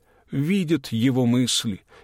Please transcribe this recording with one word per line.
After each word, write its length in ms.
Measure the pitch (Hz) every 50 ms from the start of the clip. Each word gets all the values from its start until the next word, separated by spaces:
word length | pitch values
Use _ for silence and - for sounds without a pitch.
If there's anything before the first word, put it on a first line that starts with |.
| _ _ _ _ _ -
видят 580 | - 139 143 165 202 202 180 151 165 139 - -
его 380 | 113 110 117 139 123 131 123
мысли 560 | 117 120 127 123 117 - - - 113 92 - _ _ - -